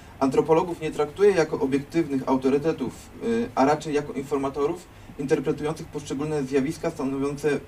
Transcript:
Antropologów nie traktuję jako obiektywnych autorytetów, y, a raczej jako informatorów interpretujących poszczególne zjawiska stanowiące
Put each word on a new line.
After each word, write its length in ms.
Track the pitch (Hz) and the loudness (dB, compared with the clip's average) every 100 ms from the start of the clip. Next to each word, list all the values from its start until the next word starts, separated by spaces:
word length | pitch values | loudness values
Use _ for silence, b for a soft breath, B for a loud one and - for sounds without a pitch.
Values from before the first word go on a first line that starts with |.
| B B | B B
Antropologów 640 | 135 147 147 160 180 165 | 0 2 4 4 2 -4
nie 100 | 156 | -4
traktuję 400 | 147 147 - 202 | -2 -2 4 4
jako 280 | 175 156 143 | 6 2 2
obiektywnych 680 | 139 139 - 165 147 135 127 | 0 0 0 -2 0 0 2
autorytetów, 640 | 131 131 143 160 135 113 - - - | 2 4 2 2 -2 -4 -8 -18 -6
y, 260 | 214 117 120 120 | -2 0 0 2
a 100 | 139 | 4
raczej 280 | 151 156 | 2 0
jako 200 | 147 143 | -2 -2
informatorów 720 | 131 - 139 139 143 147 175 - B B - | -6 -2 -2 -2 0 -2 -2 -10 B B -6
interpretujących 680 | 135 151 156 131 151 165 160 | 0 0 0 -2 -4 -6 -8
poszczególne 560 | 156 143 139 151 151 | -10 -6 -6 -4 -4
zjawiska 480 | 127 139 139 170 165 | 0 0 0 -2 -4
stanowiące 680 | 160 135 135 139 143 151 143 | -4 -4 -2 -4 -2 -2 -2